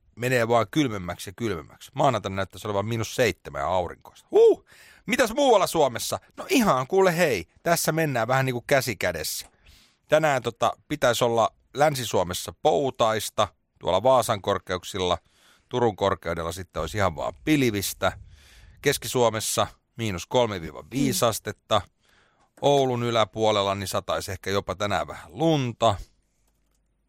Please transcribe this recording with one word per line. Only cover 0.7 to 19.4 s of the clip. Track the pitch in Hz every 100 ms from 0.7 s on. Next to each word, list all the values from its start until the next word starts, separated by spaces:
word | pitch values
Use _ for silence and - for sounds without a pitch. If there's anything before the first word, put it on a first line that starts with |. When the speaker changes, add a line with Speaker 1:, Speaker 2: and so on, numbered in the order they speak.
Speaker 1:
kylmemmäksi | 156 139 104 87 87 -
ja | 90
kylmemmäksi. | 113 87 67 - -
Maanantaina | - 147 113 101 95
näyttäisi | 95 95 107
olevan | 101 104
miinus | 117 - -
seitsemän | 120 90 - 71
ja | 73
aurinkoista. | 92 85 69 - - _
Huh! | 403 453 359 _ - - - -
Mitäs | 247 240
muualla | 240 277 214 175
Suomessa? | 170 139 113 - 104 - -
No | -
ihan | 320 208 131 131
kuule | 190 190 165
hei, | 170 107 82 _
tässä | 165 170 -
mennään | 160 160 123 113
vähän | 135 131
niinku | 123 -
käsi | 139 127 104
kädessä. | 92 82 76 - - _ _ - _ _ _
Tänään | 151 156 135
tota, | 120 - 113 - _
pitäisi | 147 127 113
olla | 123 117 107 - _
Länsi-Suomessa | 123 151 139 117 107 87 87 - 85
poutaista, | 151 170 135 - 113 110 - - 104 - _ _
tuolla | - 92
Vaasan | 117 131 107 107
korkeuksilla, | 98 95 - 92 - 98 90 87 - _ _ _ _
Turun | 127 117 95
korkeudella | 98 95 85 82 82
sitten | 85 92 82
olisi | 80 107
ihan | 95 73
vaan | 60 -
pilvistä. | - 151 127 101 92 - 95 - - - - - - -
Keski-Suomessa | 143 139 117 131 117 110